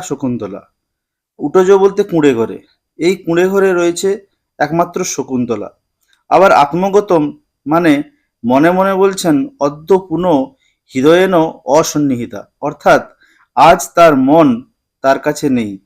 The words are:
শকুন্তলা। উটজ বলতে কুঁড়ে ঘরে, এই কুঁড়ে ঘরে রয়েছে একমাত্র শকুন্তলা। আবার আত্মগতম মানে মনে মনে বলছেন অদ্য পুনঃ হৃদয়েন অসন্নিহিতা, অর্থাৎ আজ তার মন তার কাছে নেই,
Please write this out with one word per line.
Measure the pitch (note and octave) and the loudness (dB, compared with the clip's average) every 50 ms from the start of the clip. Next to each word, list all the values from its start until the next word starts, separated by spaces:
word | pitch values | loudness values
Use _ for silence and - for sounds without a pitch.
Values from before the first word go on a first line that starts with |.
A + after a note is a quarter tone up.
শকুন্তলা। | - - D3 - C#3 B2 A#2+ A2 G#2+ F#2+ G2 - - _ _ _ _ _ _ _ _ _ _ _ _ _ _ - | 0 -4 -10 -8 -6 -6 -6 -6 -8 -12 -14 -16 -18 _ _ _ _ _ _ _ _ _ _ _ _ _ _ -10
উটজ | D3 C#3+ D3 F#3 F#3 F#3 G3 F#3+ G3 | -6 -2 0 2 4 4 4 4 4
বলতে | G3 F#3+ G#3 G3+ | 2 0 -2 -4
কুঁড়ে | - E3+ D#3+ D3 C#3+ B2 | -2 0 0 2 2 0
ঘরে, | A2+ A2+ F#2+ F#2+ - _ _ _ _ _ _ _ - | 0 -4 -6 -8 -14 _ _ _ _ _ _ _ -4
এই | D3+ F3+ G3 | -4 -4 -4
কুঁড়ে | F#3+ - E3 E3 E3+ F#3 | -4 -4 -4 -2 0 0
ঘরে | F#3+ G3 G3 F#3+ F#3+ | 0 0 0 0 0
রয়েছে | F3+ F3 F3 E3+ E3+ E3+ G3 G3 G3+ A3 _ _ _ _ _ _ _ - | 0 0 0 -2 -2 -2 -4 -4 -4 -6 _ _ _ _ _ _ _ -6
একমাত্র | - D3 D#3+ E3+ F3 F3 - F3+ F#3 | -6 -4 -2 -4 -4 -4 -4 -8 -8
শকুন্তলা। | - - - B2+ - C3 B2 B2 A2+ A2+ G#2 F#2+ - _ _ _ _ _ _ _ _ _ _ _ - | -8 -8 -8 -8 -6 -4 -4 -4 -4 -6 -6 -8 -12 _ _ _ _ _ _ _ _ _ _ _ 0
আবার | C#3 E3 F#3+ G3 - | 2 4 4 4 4
আত্মগতম | - - - E3 F3 F#3+ G3 F#3 G#3 G#3 G#3 F3+ D#3 D3+ C#3+ D3 _ _ _ _ _ - | 4 2 0 0 -4 -2 0 0 0 0 2 0 0 0 -2 -6 _ _ _ _ _ -6
মানে | C#3 D#3 E3+ F3 D#3+ C#3+ C#3+ D3 - _ _ _ _ _ _ - | -2 -2 0 2 2 0 0 -2 -8 _ _ _ _ _ _ -2
মনে | A#2+ B2 C#3 D#3 E3+ | 0 2 2 2 2
মনে | F#3 F#3 F#3+ G3 F#3+ | 2 0 0 0 0
বলছেন | F#3 G3 G3 F#3+ F#3+ - E3+ D3 C3+ C3+ C#3+ _ - | 2 0 0 0 -2 -2 0 0 0 -2 -4 _ -4
অদ্য | C#3 D3 D3 D3+ D#3+ G3+ G3 F#3 F#3+ | -4 -4 -4 -4 -2 0 0 0 0
পুনঃ | - D#3+ E3 F3+ F3+ D#3 C3 C3+ - _ _ _ _ _ _ _ _ | -4 -6 -2 0 0 0 0 -2 -4 _ _ _ _ _ _ _ _
হৃদয়েন | - C3 C3 D#3 E3+ F3+ F#3+ F#3+ F#3 E3 D#3+ E3 - - - - | -4 0 2 4 4 4 4 2 2 0 0 -2 -6 -10 -4 0
অসন্নিহিতা, | C#3 D#3+ D#3+ - - D3+ D3 C#3 B2+ A#2+ A#2 - G2+ G2 - _ _ - | 0 0 0 0 -2 -2 -2 -2 -2 -4 -8 -10 -12 -14 -16 _ _ -10
অর্থাৎ | - C#3+ D3+ - - F#3+ D#3 - - - _ _ _ _ _ _ _ _ - | -10 -10 -8 -2 2 2 2 2 0 -4 _ _ _ _ _ _ _ _ 0
আজ | B2 C#3 E3 F#3 F3+ - - - | 2 4 4 4 2 -2 -4 2
তার | E3+ E3+ E3 D3 C3 | 4 4 4 4 2
মন | C3 C#3 D3+ E3 D#3 C3+ A#2 A#2 - _ _ _ _ _ _ _ - | 2 2 4 4 4 2 0 -2 -6 _ _ _ _ _ _ _ 0
তার | C3+ C3+ C3+ | 0 0 0
কাছে | - D3+ D3 - D3+ C#3+ | -2 -6 -6 -4 -4 -2
নেই, | B2+ A#2+ A2 G2+ G2 G2 _ | -2 -2 -4 -6 -10 -14 _